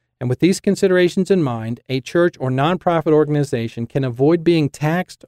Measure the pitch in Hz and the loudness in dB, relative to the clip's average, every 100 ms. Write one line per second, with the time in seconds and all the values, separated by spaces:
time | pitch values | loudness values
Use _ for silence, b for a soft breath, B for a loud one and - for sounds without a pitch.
0 | _ _ 123 123 165 190 - 185 196 180 | _ _ -6 0 2 2 0 0 2 2
1 | 180 196 185 190 147 117 113 120 _ 123 | 2 0 0 0 0 -4 -6 -8 _ -8
2 | - 175 175 - 131 131 147 180 - 170 | -2 0 0 0 -4 0 0 0 0 0
3 | 160 151 147 147 139 123 113 - 117 143 | 2 2 2 0 0 -2 -6 -8 -6 -4
4 | 131 120 139 170 165 170 143 - 151 170 | -4 0 2 2 2 2 0 -2 -2 -2
5 | 180 - | -6 -12